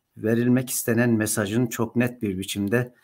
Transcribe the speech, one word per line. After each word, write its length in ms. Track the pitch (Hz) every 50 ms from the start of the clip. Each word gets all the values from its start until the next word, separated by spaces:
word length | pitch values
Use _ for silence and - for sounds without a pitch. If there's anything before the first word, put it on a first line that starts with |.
| _ _ _
verilmek 540 | 110 107 110 117 117 120 123 123 127 127 -
istenen 400 | - - - - 113 113 120 120
mesajın 560 | 113 107 107 107 - - 104 98 107 120 127
çok 300 | 117 - - 113 110 -
net 260 | 117 123 120 123 - -
bir 160 | 104 92 92
biçimde 560 | 95 - - 98 101 101 110 120 123 123 - _